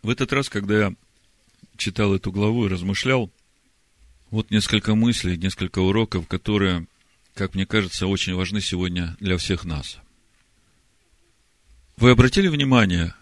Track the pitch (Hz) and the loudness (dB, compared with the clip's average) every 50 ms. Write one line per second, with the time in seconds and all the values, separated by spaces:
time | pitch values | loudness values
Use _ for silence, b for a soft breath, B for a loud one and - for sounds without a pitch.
0 | - 107 123 - 131 - 135 139 135 - - 104 98 98 107 107 104 98 - _ | -2 -4 -2 -2 -2 -2 0 -2 -2 -2 -6 -6 -2 2 2 2 2 2 -2 _
1 | _ _ _ _ _ _ _ _ _ _ _ _ - _ _ - - 101 95 - | _ _ _ _ _ _ _ _ _ _ _ _ -20 _ _ -8 -8 -6 -2 0
2 | 107 101 98 92 - 104 92 101 104 107 113 123 113 95 95 90 87 95 101 - | 2 2 2 0 -2 -4 -2 0 0 0 0 0 0 -2 -2 -4 -4 -4 -4 -2
3 | - 127 131 127 110 90 _ _ _ _ _ _ _ _ _ _ _ _ _ _ | 0 0 0 0 0 -4 _ _ _ _ _ _ _ _ _ _ _ _ _ _
4 | - - _ _ _ _ 107 110 107 _ 107 107 101 - - 107 - 110 107 110 | -20 -20 _ _ _ _ -4 -4 -4 _ 0 0 0 2 0 0 0 0 0 2
5 | 113 120 117 - - 90 90 82 90 95 - - 92 90 - 95 92 92 98 110 | 2 2 0 0 -2 -4 -4 -2 -4 -6 -4 -4 -8 -4 -2 0 0 2 2 0
6 | 113 107 - 92 82 - - 90 _ - 104 104 98 95 90 85 82 - _ _ | 0 0 -4 -6 -4 -4 -8 -6 _ -2 0 0 2 0 0 -2 -6 -10 _ _
7 | _ _ _ _ _ _ _ - 98 92 - 95 95 - - 110 98 90 - - | _ _ _ _ _ _ _ -8 -8 -6 -4 -4 -4 0 0 -2 -2 -2 -6 -4
8 | 92 92 98 92 - - 92 90 92 90 101 104 95 - - 90 92 92 87 90 | -2 -2 -2 -2 -2 -4 -4 -4 -4 -4 -4 -4 -4 -4 -4 -4 -4 -2 -2 -4
9 | 85 85 85 - 104 95 92 85 - - 98 85 - 87 80 71 67 - - - | -4 -4 -8 -6 -4 -2 -2 -2 -2 -4 -4 -4 -4 -6 -8 -8 -8 -10 -14 -18
10 | - _ _ _ _ _ _ _ _ _ _ _ _ _ _ _ _ _ _ _ | -20 _ _ _ _ _ _ _ _ _ _ _ _ _ _ _ _ _ _ _
11 | _ _ _ _ _ _ _ _ _ _ _ _ _ _ - _ _ _ _ - | _ _ _ _ _ _ _ _ _ _ _ _ _ _ -20 _ _ _ _ 4
12 | 131 123 123 120 123 123 - 196 196 180 156 147 143 135 127 123 107 95 90 85 | 6 6 8 8 6 6 6 4 2 2 2 2 2 4 6 6 6 4 2 0
13 | 82 85 - - | 0 -2 -4 -12